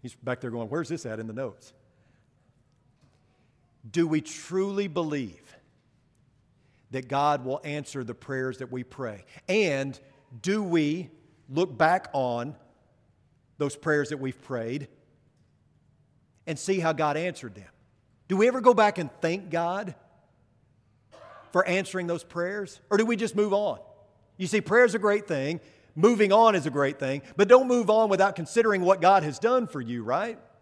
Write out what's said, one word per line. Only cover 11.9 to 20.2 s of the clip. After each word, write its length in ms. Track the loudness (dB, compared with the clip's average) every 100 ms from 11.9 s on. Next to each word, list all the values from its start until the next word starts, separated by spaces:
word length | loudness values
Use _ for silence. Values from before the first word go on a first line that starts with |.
| 2 -2
on 460 | -4 -2 -4 -8 -12 _ _ _ _ _ _ _ _ _ _
those 200 | -6 -6
prayers 320 | -2 0 -2
that 80 | -6
we've 240 | -8 -10
prayed 480 | -10 -8 -6 -8 -10 _ _ _ _ _ _ _ _ _ _ _ _ _ _ _ -10
and 140 | -10
see 200 | -4 -2
how 120 | 0
God 240 | 0 0 -2
answered 400 | -4 -8 -16 -18
them? 140 | -20 _ _ _ _ _ _
Do 80 | 2
we 100 | 4
ever 140 | 6
go 120 | 6
back 240 | 8 6 2
and 140 | -8 -4
thank 280 | -4 -4 -4
God 460 | -4 -2 -4 -8 -12 _ _